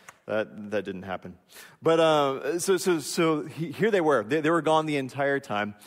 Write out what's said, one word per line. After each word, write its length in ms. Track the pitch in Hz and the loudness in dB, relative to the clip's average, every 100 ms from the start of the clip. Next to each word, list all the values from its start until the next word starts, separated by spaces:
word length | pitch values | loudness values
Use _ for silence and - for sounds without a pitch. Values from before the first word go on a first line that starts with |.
| - - - | -20 -16 -6
that, 440 | 107 104 - 104 | -4 -4 -8 -8
that 140 | 104 | -6
didn't 180 | 95 95 | -6 -10
happen. 340 | 98 90 90 92 _ - - - | -10 -10 -12 -20 _ -20 -20 -4
But, 160 | 160 165 | 2 4
um, 600 | 160 151 139 135 139 170 | 4 4 2 -2 -4 -2
so, 160 | 190 185 | 0 0
so, 240 | 190 165 | 2 0
so 460 | 131 - 160 151 156 | 0 0 2 0 -4
he-, 260 | 127 160 | -8 -8
here 180 | 147 214 | 0 2
they 100 | 202 | 4
were. 220 | 156 131 | 4 2
They, 180 | 104 156 | 2 0
they 100 | 151 | 2
were 120 | 170 | 2
gone 240 | 156 156 156 | 2 2 2
the 120 | 147 | -2
entire 420 | 131 135 139 139 | -4 -2 -2 -2
time. 340 | - 104 104 101 | -2 -4 -4 -8